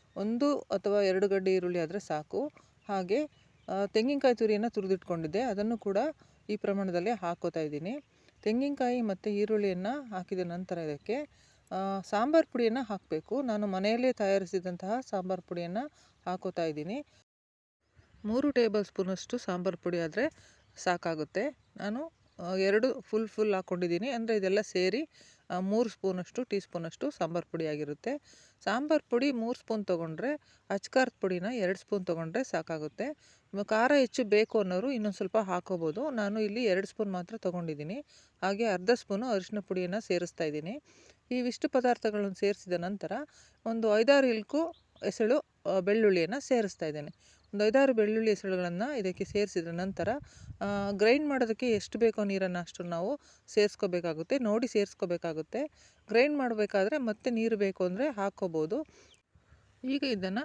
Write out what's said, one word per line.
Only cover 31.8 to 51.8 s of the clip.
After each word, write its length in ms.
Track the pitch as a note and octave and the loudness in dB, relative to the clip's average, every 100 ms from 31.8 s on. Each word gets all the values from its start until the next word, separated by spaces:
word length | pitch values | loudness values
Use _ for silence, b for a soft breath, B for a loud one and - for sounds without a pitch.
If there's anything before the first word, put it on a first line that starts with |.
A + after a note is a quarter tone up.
| - G3+ F#3 | -4 -4 -2
ತೊಗೊಂಡ್ರೆ 380 | E3 D#3+ G#3+ | -4 -2 -4
ಸಾಕಾಗುತ್ತೆ. 600 | C4+ E3+ D#3+ D#3+ D3+ - B3+ | -2 -4 -4 -6 -6 -6 -6
ನಿಮ್ಮ 540 | D4+ _ _ _ G3 | -8 _ _ _ -6
ಖಾರ 300 | G3+ G#3+ B3 D4 | 0 4 6 6
ಹೆಚ್ಚು 260 | B3+ - | 4 0
ಬೇಕು 340 | A3 G#3 A3 A3+ | 4 4 4 2
ಅನ್ನೋರು 320 | F#3+ F3+ B3 | 2 0 0
ಇನ್ನೊಂದ್ 260 | B3+ G#3 F#3+ | -2 -2 -2
ಸ್ವಲ್ಪ 220 | G3+ A3 | 0 0
ಹಾಕೋಬೋದು. 720 | F#3+ F3+ - F3+ D#3+ F3 D4+ | 0 -2 -2 -2 -2 -2 -4
ನಾನು 300 | A#3+ G3+ G#3+ | -2 -2 0
ಇಲ್ಲಿ 240 | G#3+ G#3+ | -2 0
ಎರಡು 220 | A#3 F#3 G3 | 2 2 0
ಸ್ಪೂನ್ 260 | - G3+ | -4 -4
ಮಾತ್ರ 260 | F#3 F3 A3+ | -4 -6 -6
ತೊಗೊಂಡಿದ್ದೀನಿ. 640 | F#3 F3 E3 D3 D3+ B3 b b b _ | -4 -4 -4 -6 -8 -10 b b b _
ಹಾಗೆ 240 | F#3 G3+ A#3 | -2 0 2
ಅರ್ಧ 240 | F3+ F#3 | 2 2
ಸ್ಪೂನು 320 | B3 - G3+ B3+ | 0 0 -4 0
ಅರಿಶಿನ 320 | G3+ F3+ G#3 | -2 -2 -6
ಪುಡಿಯನ್ನ 400 | - F#3 F3+ G3+ | -4 -4 -2 -2
ಸೇರಿಸ್ತಾ 460 | - F3 F3 - | 0 0 0 -4
ಇದ್ದೀನಿ. 360 | D#3+ D3+ D#3+ C#4 b b b b - | -4 -4 -6 -10 b b b b -6
ಇವಿಷ್ಟು 380 | B3 B3 - D#4 | -2 -2 -2 0
ಪದಾರ್ಥಗಳನ್ನು 680 | B3+ B3 A#3+ A3 G#3 G3+ | 2 2 2 0 -2 -2
ಸೇರಿಸಿದ 380 | F#3+ G3+ G#3 F#3 | 0 -2 -2 -2
ನಂತರ 400 | F3 F3 G3+ D#3+ A3 D4+ b b b A3+ | -4 -4 -6 -6 -6 -8 b b b -6
ಒಂದು 320 | A3+ A3 G#3 | 0 4 6
ಐದಾರು 280 | A3+ C#4 C4 | 6 6 6
ಇಲ್ಕು 460 | A3 G#3 C#4+ E4+ - _ - - | 2 -2 -2 -2 -6 _ -8 -4
ಎಸಳು, 320 | - A3 C#4+ | 0 2 2
ಆ, 420 | - _ - F#3+ | -2 _ -2 0
ಬೆಳ್ಳುಳ್ಳಿಯನ್ನ 540 | F#3 G#3+ G#3 F#3 E3 C4 | 2 4 6 4 2 -2
ಸೇರಿಸ್ತಾ 480 | - B3 G3+ - D#3 | 0 2 2 -4 -6
ಇದ್ದೇನೆ. 540 | D3 D3 - _ _ _ | -6 -10 -14 _ _ _
ಒಂದು 100 | G3+ | 0
ಐದಾರು 300 | G#3+ C4 C4+ | 4 6 6
ಬೆಳ್ಳುಳ್ಳಿ 360 | A3+ G#3 A3 A3 | 6 4 4 2
ಎಸಳುಗಳನ್ನ 520 | G3+ G3 F#3 F3 F3 B3 C#4 | 2 0 -2 -2 -4 -4 -4
ಇದಕ್ಕೆ 280 | F#3 F3+ | -4 -4
ಸೇರಿಸಿದ 420 | F#3+ G3+ G#3 F#3 E3 | -4 -2 -2 -2 -4
ನಂತರ, 420 | E3+ F#3+ F#3+ E3+ C#4 B B B - | -4 -4 -2 -2 -4 B B B -8
ಆ, 300 | G3+ G3+ G3+ | -4 -2 -2
ಗ್ರೈಂಡ್ 380 | G3 G#3+ C#4 D4+ | 4 6 6 4
ಮಾಡೋದಕ್ಕೆ 420 | C4+ A3+ G#3+ B3+ | 2 0 0 0
ಎಷ್ಟು 280 | G#3 | 0